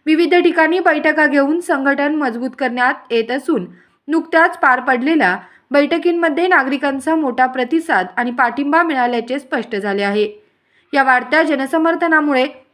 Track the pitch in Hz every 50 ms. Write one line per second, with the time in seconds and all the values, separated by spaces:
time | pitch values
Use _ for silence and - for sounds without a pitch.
0 | _ 302 320 311 349 320 349 359 349 349 339 330 320 320 339 370 349 349 311 302
1 | - 311 302 311 302 294 262 285 277 277 311 349 349 - 339 277 269 277 277 277
2 | 285 294 302 311 294 254 226 233 247 262 254 - 277 254 233 247 247 254 285 294
3 | - - 233 233 226 226 240 285 269 - 320 233 180 175 - - _ _ _ _
4 | _ - 294 330 - 320 - 320 330 359 349 - - 269 254 254 247 269 262 247
5 | 240 285 330 311 240 185 180 196 - - _ _ _ _ 254 285 294 285 330 339
6 | 330 349 339 339 339 330 294 277 349 370 370 302 262 262 269 277 294 285 277 269
7 | 262 311 320 320 311 262 240 254 254 254 254 262 247 247 311 330 320 - 285 196
8 | 185 - - - 240 247 240 247 262 240 233 - 285 285 294 320 349 330 302 262
9 | 247 240 247 233 226 240 254 285 285 - - 262 220 226 - 202 196 208 196 202
10 | 202 202 202 214 208 208 - - _ _ _ _ _ _ _ _ _ _ - 277
11 | 269 262 254 247 240 240 294 311 330 302 302 262 269 269 - 330 320 330 330 339
12 | 339 339 320 311 302 294 285 254 254 294 277 - - _